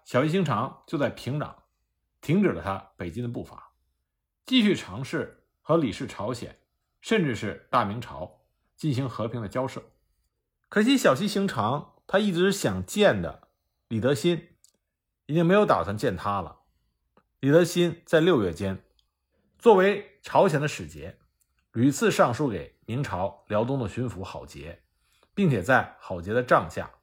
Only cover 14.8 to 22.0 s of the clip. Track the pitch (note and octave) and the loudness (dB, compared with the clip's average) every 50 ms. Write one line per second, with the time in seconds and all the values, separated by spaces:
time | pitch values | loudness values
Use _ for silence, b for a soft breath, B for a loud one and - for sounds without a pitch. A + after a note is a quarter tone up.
14.8 | _ _ _ _ _ _ _ _ _ - D3 F3 E3 E3+ G3 G#3 G#3 - A2+ F2+ | _ _ _ _ _ _ _ _ _ -4 0 2 4 4 4 4 4 4 2 0
15.8 | E2 G2+ G2+ G#2+ D3 A#2+ F#2 E2 - G2+ G2+ G2 E2+ - - _ _ _ _ _ | 0 -2 -4 -4 -2 -4 -4 -4 -4 -4 -4 -4 -6 -8 -12 _ _ _ _ _
16.8 | _ _ _ _ _ _ _ _ _ _ _ _ C3+ C3+ D3 E3+ F3+ D#3+ - F3 | _ _ _ _ _ _ _ _ _ _ _ _ 2 4 6 6 6 4 2 0
17.8 | F3 E3+ - - _ - E3+ D#3+ D#3+ F#3 E3+ A#2+ G2+ F2 D#2+ D#2 G2 F#2+ F#2+ F#2 | 0 0 -2 -6 _ 2 2 4 4 4 4 4 2 0 -2 -4 -4 -4 -4 -6
18.8 | - _ _ _ _ _ _ _ _ _ _ _ _ _ _ _ - A#3+ G#3 F#3 | -10 _ _ _ _ _ _ _ _ _ _ _ _ _ _ _ 6 6 8 8
19.8 | F#3 G3+ G3+ G3+ - - _ _ - - - C#3+ F#3+ F#3+ D3+ C3+ D3+ C#3+ - - | 6 4 2 -2 -6 -14 _ _ -6 0 2 4 4 4 2 0 -2 -4 -6 -8
20.8 | F2 D2 D#2 D2 D2 - - _ _ _ _ _ _ _ _ _ _ _ - A2+ | -12 -12 -14 -16 -16 -16 -18 _ _ _ _ _ _ _ _ _ _ _ -2 2
21.8 | B2+ - - - | 2 2 2 2